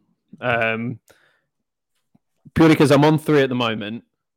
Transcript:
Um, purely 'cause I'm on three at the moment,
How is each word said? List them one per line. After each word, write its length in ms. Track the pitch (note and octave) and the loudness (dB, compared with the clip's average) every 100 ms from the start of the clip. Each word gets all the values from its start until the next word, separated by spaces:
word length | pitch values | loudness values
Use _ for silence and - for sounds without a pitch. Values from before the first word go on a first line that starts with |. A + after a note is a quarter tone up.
| _ _ _ - | _ _ _ -12
Um, 580 | B2 A#2 A2+ A2+ A#2+ A2+ _ _ _ _ _ _ _ _ _ _ _ _ _ _ - - | -6 -4 -4 -6 -8 -12 _ _ _ _ _ _ _ _ _ _ _ _ _ _ -8 2
purely 200 | D#3+ D#3 | 4 4
'cause 160 | C#3+ | 4
I'm 140 | C#3+ D3+ | 4 2
on 140 | D#3 | 0
three 220 | - D3 | 0 0
at 80 | C3+ | 0
the 60 | B2 | -2
moment, 480 | A#2 A2 G#2 A#2 - _ _ | -4 -6 -8 -12 -16 _ _